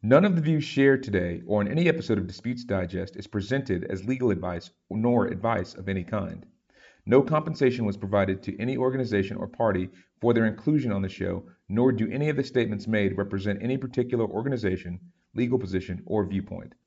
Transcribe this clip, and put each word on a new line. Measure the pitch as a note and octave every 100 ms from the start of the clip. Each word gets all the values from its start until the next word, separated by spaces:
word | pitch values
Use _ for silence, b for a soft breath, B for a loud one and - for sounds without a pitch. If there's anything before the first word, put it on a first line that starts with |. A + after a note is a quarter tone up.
| G#2+
None | C#3 G3+
of | F3
the |
views | D3+ D#3 D3
shared | - C#3 C3
today | C3 G2+ F2 E2+ -
or | G#2
in | G#2
any | D3+ F3
episode | D#3+ - A2
of | G#2+
Disputes | - A#2+ A#2+ -
Digest | G2 F#2 F2+ F#2 -
is | G2+
presented | G#2 G2 C3+ C3+ F2+ -
as | F#2+ G2
legal | C3 B2
advice | F#2 F2+ F2 - _ _
nor | G2+ A#2 A#2+ G2
advice | F2+ A2+ A2 F2+ -
of | F#2+
any | F#2+
kind. | F2 G#2+ F2+ E2+ - _ _ b b b -
No | B2
compensation | C#3 D#3 D#3 D#3 C3+ B2 G#2+
was | G2
provided | G2 G2+ G2 F#2+
to | - G#2
any | A#2 C3
organization | B2+ C3 A#2+ G2+ G2 G2
or | G2+
party | - A2+ F#2 F#2+ b b _
for | A#2
their | A#2 A2+
inclusion | G#2+ - D3+ B2
on | G2
the | F#2+
show, | - F#2 F2+ - B B
nor | G#2 C3
do | A#2 A2+
any | B2+ D3+
of | D3
the |
statements | C#3 C3 A2 G2+ A2
made | A2 G2 F#2
represent | G2+ G2 G2+ G2
any | A#2 C3+
particular | C3 B2+ A#2+ B2 G#2+
organization, | G#2 C3 B2+ G2+ F#2 F2 F2 - _ _
legal | - A#2+ B2+
position, | F#2+ F#2 F2+ F2 -
or | G#2+ F#2
viewpoint. | F#2+ F#2+ F#2 - _